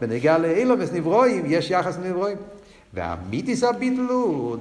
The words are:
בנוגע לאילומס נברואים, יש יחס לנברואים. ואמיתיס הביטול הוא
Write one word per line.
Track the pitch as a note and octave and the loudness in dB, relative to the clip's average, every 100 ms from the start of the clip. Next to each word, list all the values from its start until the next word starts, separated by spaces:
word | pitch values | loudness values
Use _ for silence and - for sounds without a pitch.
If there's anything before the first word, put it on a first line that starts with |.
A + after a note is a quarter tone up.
בנוגע | A#2 A#2+ D3 D#3+ | -4 0 4 4
לאילומס | E3 F3 B3+ A3+ E3 | 4 2 2 2 0
נברואים, | E3+ D#3+ G#3 B3+ G3 D3+ | -2 2 4 4 2 0
יש | E3 - | 0 2
יחס | F#3 F3+ E3 | 0 0 -4
לנברואים. | F#3 F3+ G3+ G3+ G3+ - - - _ | -6 -2 -4 -4 -12 -18 -20 -20 _
ואמיתיס | F2+ E2+ E2+ F#2 A#2+ B3 A3 | -8 -6 -6 -6 -4 -2 0
הביטול | A#3+ A#3+ B3+ B3+ B3 | 0 0 -2 -2 0
הוא | B3+ A#3 C#3+ A#2+ A#2 | 0 0 -2 -4 -6